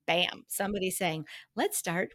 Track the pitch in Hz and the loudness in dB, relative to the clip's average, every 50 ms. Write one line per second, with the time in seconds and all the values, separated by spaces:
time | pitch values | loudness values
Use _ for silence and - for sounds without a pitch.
0 | _ - 160 175 180 - - - - _ - - 202 190 202 196 185 185 185 - | _ 2 4 4 4 2 0 -6 -10 _ -4 -2 0 0 0 0 0 0 0 0
1 | 190 170 160 160 151 - - - - _ _ 208 302 403 - - - 185 165 180 | 0 0 0 -2 -4 -8 -12 -16 -18 _ _ 0 0 0 0 -2 -2 0 0 0
2 | 190 - | 0 -2